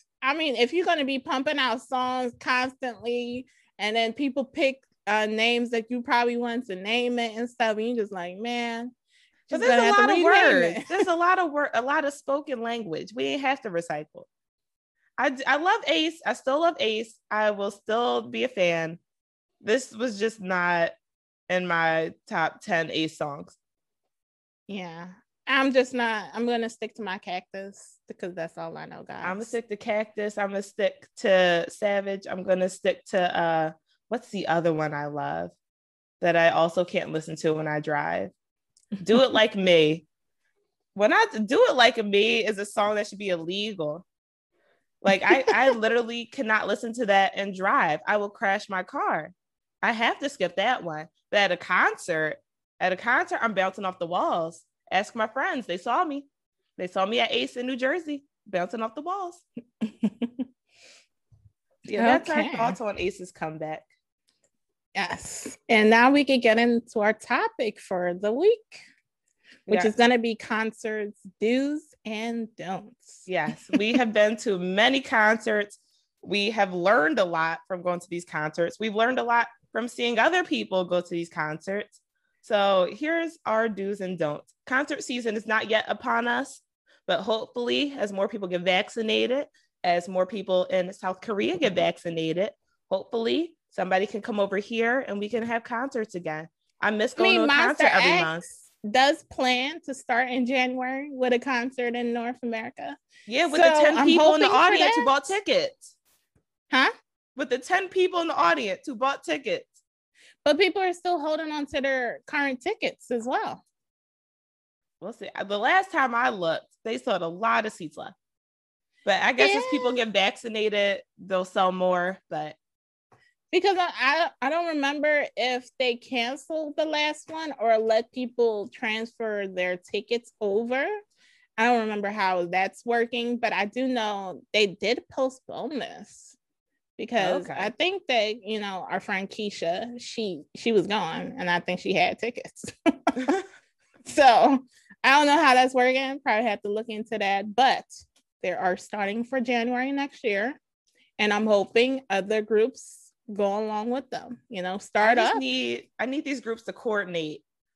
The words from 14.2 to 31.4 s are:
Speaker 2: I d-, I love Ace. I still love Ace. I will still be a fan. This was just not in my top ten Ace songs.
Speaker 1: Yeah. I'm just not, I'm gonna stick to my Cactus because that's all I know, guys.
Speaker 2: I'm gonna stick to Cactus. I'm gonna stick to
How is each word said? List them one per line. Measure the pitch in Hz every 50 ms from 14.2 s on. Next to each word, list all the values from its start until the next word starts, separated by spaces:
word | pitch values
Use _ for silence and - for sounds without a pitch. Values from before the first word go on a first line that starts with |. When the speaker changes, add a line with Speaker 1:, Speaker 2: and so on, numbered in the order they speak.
| - _ _ _ _ _ _ _ _ _ _ _ _ _ _ _ _ _ _
Speaker 2:
I | - 247 294
d-, | 262 254 -
I | - 277
love | 294 339 381 440 427 - 277
Ace. | 320 320 311 330 320 - -
I | 208 247
still | - - 262 269 311
love | 339 349 - -
Ace. | - 220 220 220 233 226 - _ _ _
I | 208 214 214 214
will | 208 196 202 202
still | 202 - _ - 220 233 240 247 240 240
be | 220 247 240 226 233
a | 254
fan. | 254 202 180 170 170 165 165 160 170 - _ _ _ _ _ _ _ _ _ _ _ _
This | 202 196 226 262 254 -
was | 240 214 247 254 202 196
just | 214 220 220 220
not | 185 185 190 180 175 175 175 170 170 170 - _ _ _ _ _ _ _ _ _ _ -
in | 180 180 180
my | 175 170 165 165 160 160 160 160 165 - - _ -
top | 214 170 160 156 - -
ten | - 214 180 165 165 147
Ace | - 156 160 156 156
songs. | - 151 147 143 160 185 - _ _ _ _ _ _ _ _ _ _ _ _ _ _ _ _ _ _ _ _ _ _ _
Speaker 1:
Yeah. | - 202 196 180 170 165 170 175 185 185 _ _ _ _ _ _ -
I'm | 269 269 269 277
just | 254 262 254 262 262
not, | 247 233 226 220 208 180 139 -
I'm | 220 240
gonna | 233 240 233 226 226
stick | - - 220 214 -
to | -
my | 208 190 185
Cactus | 202 - 196 180 185 - _ - 190 196 196 196 - - - _ _ _
because | - 220 - 202 180 180
that's | 175 165 165 - 170
all | 165 165 156
I | 156 156
know, | 151 170 175
guys. | - - 143 - 170
Speaker 2:
I'm | 180 190
gonna | 208 226
stick | - 247 233 226 -
to | 208 208
Cactus. | - 240 208 214 220 214 _ 214 208 214 208
I'm | 208 202 196
gonna | 202 196
stick | 196 - - - 196 185 - - - _ _ -
to | - 202 190 185